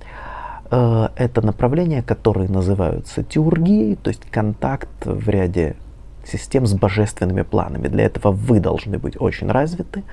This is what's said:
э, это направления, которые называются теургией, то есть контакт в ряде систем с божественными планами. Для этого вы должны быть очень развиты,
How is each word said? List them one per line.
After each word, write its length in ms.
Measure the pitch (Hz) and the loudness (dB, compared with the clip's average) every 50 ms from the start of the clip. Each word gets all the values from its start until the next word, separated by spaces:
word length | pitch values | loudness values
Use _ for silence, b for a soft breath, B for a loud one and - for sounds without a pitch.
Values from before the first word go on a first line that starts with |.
| B B B B B B B B B B B B B - | B B B B B B B B B B B B B 0
э, 380 | 120 127 123 117 113 113 110 - - | 2 4 4 4 4 2 2 0 0
это 260 | - 127 120 - 117 113 | -2 -2 0 2 2 2
направления, 580 | 107 101 - 127 120 139 170 180 165 151 127 120 | 2 2 2 2 2 4 2 2 2 0 0 0
которые 460 | - - - - 113 104 98 92 95 | 0 -2 2 2 2 2 2 0 0
называются 760 | 95 95 90 95 101 98 90 80 82 82 - - - - - | 2 2 2 2 2 2 2 0 0 -2 -6 -6 -6 -6 -6
теургией, 720 | - - 156 156 165 170 165 165 185 208 214 220 208 196 | -2 0 2 2 4 2 2 4 4 4 4 4 0 -2
то 120 | - - 107 | -2 -2 -4
есть 140 | - - - - | -4 -4 -8 -4
контакт 580 | - 117 107 104 104 - - 135 139 - - - - - - | -2 0 0 0 -2 -2 -2 -2 -2 -4 -6 -10 -12 -10 -6
в 240 | - 98 101 104 104 | -4 -4 -2 0 0
ряде 480 | 101 98 92 87 87 87 80 73 - - - - - - - - - - - | 2 2 2 2 2 0 0 0 -2 -6 -12 -16 -18 -18 -20 -20 -18 -18 -14
систем 400 | - - 113 - - - - 123 | -10 -10 -10 -8 0 0 2 4
с 80 | 101 98 | 4 2
божественными 680 | 95 104 98 98 107 104 101 - - 98 90 92 95 - | 4 2 2 4 4 2 0 0 -2 -2 0 0 0 -2
планами. 460 | - - 98 85 - 67 - - - | 0 0 0 0 0 -4 -4 -4 -2
Для 160 | 95 104 107 | 2 2 2
этого 280 | - - - - 104 95 | 2 0 0 0 0 0
вы 260 | 101 107 123 117 101 | 2 2 4 4 4
должны 400 | 85 - 78 78 - 101 95 - | 4 2 0 -2 -2 -4 -6 -4
быть 220 | - - - - | -4 -6 -6 -2
очень 300 | - 95 - - - 98 | -2 -2 -2 -2 -4 0
развиты, 520 | 104 131 147 160 175 175 175 - - 202 - B | 0 0 0 0 -2 -6 -8 -8 -8 -10 -10 B